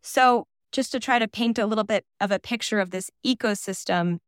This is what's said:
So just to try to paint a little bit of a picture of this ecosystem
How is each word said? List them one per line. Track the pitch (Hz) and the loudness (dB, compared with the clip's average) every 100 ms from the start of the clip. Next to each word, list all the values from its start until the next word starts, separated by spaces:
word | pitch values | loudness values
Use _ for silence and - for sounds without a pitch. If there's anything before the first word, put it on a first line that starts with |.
So | - - 254 240 - _ _ | -2 4 6 4 0 _ _
just | - 262 | -4 -4
to | 254 | -4
try | 240 240 | 0 0
to | 220 | 0
paint | - 233 233 | 0 0 0
a | 208 | 0
little | 220 | 0
bit | 208 208 - _ | 0 -2 -4 _
of | 202 | -2
a | 202 | -2
picture | - 233 - 214 | -2 -6 -2 -2
of | 185 | -2
this | 185 - _ - | -4 -10 _ -2
ecosystem | 247 226 202 - 190 - 180 175 170 | 0 0 -2 -4 -8 -2 0 0 -2